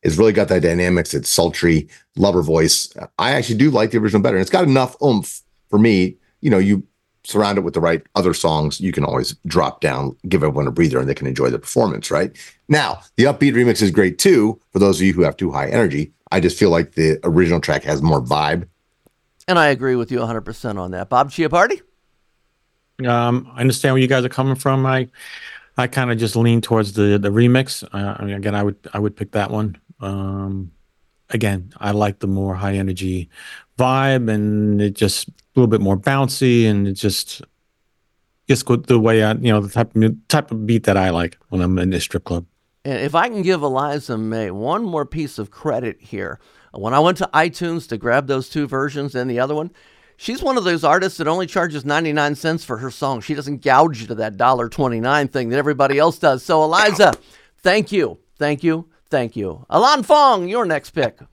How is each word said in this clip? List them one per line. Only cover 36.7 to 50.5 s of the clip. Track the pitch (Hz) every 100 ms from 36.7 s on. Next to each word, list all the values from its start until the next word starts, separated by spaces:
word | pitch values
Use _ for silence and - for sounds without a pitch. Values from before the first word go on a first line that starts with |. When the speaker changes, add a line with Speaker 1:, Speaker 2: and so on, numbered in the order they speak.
| 101 101
Speaker 3:
it |
just, | 98 110 - - - - _ _ _ _ _ _ _ _ _ _
just | 127 -
go | 120
the | - 120
way | 110 113
I, | 107
you | 110 123
know, | 107
the | 101
type | 113 117
of | 113
mu-, | 110 - _
type | 156 147
of | 113 107
beat | 117
that | - 98
I | 92
like | 85 85 - _
when | 92
I'm | 90 92
in | 90
a | 90
strip | - 85 -
club. | 85 85 _ _ _ 139
Speaker 2:
And | 127
if | 135 156
I | 208
can | 220
give | 180 185
Eliza | 143 131 147 147 - 113
May | 110 113 107
one | 95 113 185
more | 226 165 143
piece | 151 147 -
of | 104
credit | - 156 120 120 -
here, | - 101 92 - _ _ _
when | - 101
I | 131
went | 165 180
to | 185
iTunes | 143 165 147 170 165 -
to | 113
grab | 117 123 135
those | 135 131
two | 156 147
versions | 135 143 139 143 127
and | 127
the | 120
other | 131 151
one, | 165 _ _ _ _ _
she's | - 247
one | -